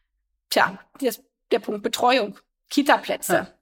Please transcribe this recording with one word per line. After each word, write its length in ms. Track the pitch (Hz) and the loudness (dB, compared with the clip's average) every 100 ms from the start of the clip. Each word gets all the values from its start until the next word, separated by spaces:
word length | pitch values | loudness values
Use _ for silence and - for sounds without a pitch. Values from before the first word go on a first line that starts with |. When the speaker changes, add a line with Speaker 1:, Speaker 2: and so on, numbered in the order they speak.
| _ _ _ _ - | _ _ _ _ -4
Speaker 1:
Tja, 300 | - - 190 - - | 0 0 -2 -18 -6
das, 240 | 247 - _ _ - | -6 -6 _ _ -2
der 60 | 233 | -2
Punkt 220 | - 208 | -2 -6
Betreuung, 560 | 208 - 247 262 208 - _ _ - | -6 0 2 2 0 -8 _ _ -6
Kita-Plätze. 640 | - 285 240 - - - | 0 2 2 0 -6 0
Speaker 2:
Ja. 140 | 175 185 _ | 0 -2 _